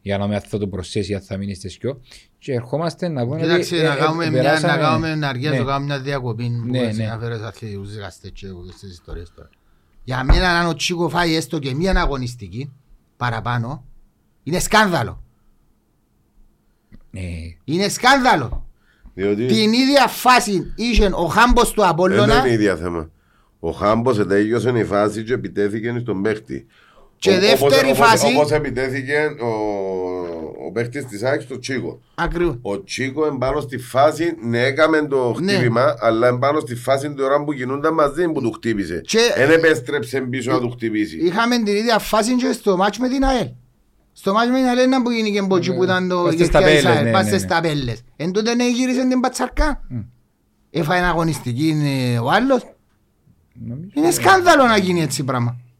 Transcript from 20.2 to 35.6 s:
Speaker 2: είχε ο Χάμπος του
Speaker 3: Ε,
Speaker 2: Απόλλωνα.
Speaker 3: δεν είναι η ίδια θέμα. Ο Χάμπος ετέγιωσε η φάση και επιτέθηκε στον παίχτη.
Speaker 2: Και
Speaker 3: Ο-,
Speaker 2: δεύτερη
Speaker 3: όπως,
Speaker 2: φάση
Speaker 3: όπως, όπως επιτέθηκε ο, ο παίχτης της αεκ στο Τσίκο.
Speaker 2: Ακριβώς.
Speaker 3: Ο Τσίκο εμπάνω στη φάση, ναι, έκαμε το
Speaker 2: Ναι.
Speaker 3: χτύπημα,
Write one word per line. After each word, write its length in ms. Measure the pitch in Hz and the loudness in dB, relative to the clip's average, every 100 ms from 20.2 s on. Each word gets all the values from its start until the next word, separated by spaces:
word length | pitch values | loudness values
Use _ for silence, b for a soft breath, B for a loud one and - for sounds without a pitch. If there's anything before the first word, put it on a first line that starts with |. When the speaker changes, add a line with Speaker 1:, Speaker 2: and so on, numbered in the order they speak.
| 254 247 226 185 - - | 4 4 4 -4 -4 -4
Speaker 2:
είχε 340 | 233 214 208 | 0 4 4
ο 120 | - 165 | 2 0
Χάμπος 460 | 180 247 240 226 | 4 6 6 4
του 80 | - | 2
Speaker 3:
Ε, 40 | 190 | 2
Speaker 2:
Απόλλωνα. 380 | 160 185 196 - | 4 2 4 4
Speaker 3:
δεν 120 | 233 | 4
είναι 100 | - | 4
η 40 | |
ίδια 220 | 113 104 85 | 2 2 0
θέμα. 340 | 87 85 76 _ _ _ _ _ | -4 -6 -8 _ _ _ _ _
Ο 100 | 82 | -8
Χάμπος 500 | 76 101 113 120 110 | 0 2 2 2 0
ετέγιωσε 500 | 92 101 107 117 113 | 2 2 2 0 0
η 140 | 120 | 0
φάση 400 | 87 101 107 107 | 0 0 0 -2
και 100 | 110 | -4
επιτέθηκε 640 | 123 92 101 101 110 117 120 | -6 -4 -2 -2 -2 -6 -6
στον 220 | 120 95 | -6 -4
παίχτη. 440 | 104 107 - 67 - b b b b _ | -2 -4 -8 -14 -14 b b b b _
Speaker 2:
Και 100 | - | 2
Speaker 3:
Ο-, 100 | 190 | 4
Speaker 2:
δεύτερη 460 | 190 - 139 269 269 | 4 4 4 4 4
Speaker 3:
όπως, 100 | - | 4
Speaker 2:
φάση 280 | 233 220 143 | 4 6 4
Speaker 3:
όπως, 120 | 147 | 2
όπως 140 | 147 | 2
επιτέθηκε 840 | 151 139 117 131 135 131 147 151 147 | 0 -2 -4 -4 -4 -2 -2 -2 -2
ο, 60 | 120 110 107 101 95 95 92 92 87 82 78 - 69 | -4 -2 -2 -4 -4 -4 -4 -6 -6 -8 -10 -10 -8
ο 40 | |
παίχτης 340 | 98 120 135 139 | -6 -6 -6 -10
της 180 | 98 | -6
αεκ 180 | 123 151 | -2 -2
στο 180 | - 131 | -4 -12
Τσίκο. 400 | - 127 87 - _ - | -6 -6 -6 -12 _ -6
Speaker 2:
Ακριβώς. 420 | 165 165 175 123 | -4 0 -2 -2
Speaker 3:
Ο 220 | 98 101 | -6 -8
Τσίκο 420 | - - 131 135 151 | -8 -8 -6 -2 -2
εμπάνω 340 | 135 131 147 | 0 -2 -2
στη 180 | - 123 | -6 -10
φάση, 580 | - 127 151 147 170 160 | -4 4 4 4 -4 -4
ναι, 180 | 117 117 | -2 0
έκαμε 440 | 131 139 156 160 147 | 0 2 4 2 2
το 280 | 135 123 113 | 0 0 -2
Speaker 2:
Ναι. 140 | 185 | 0
Speaker 3:
χτύπημα, 420 | 202 | 2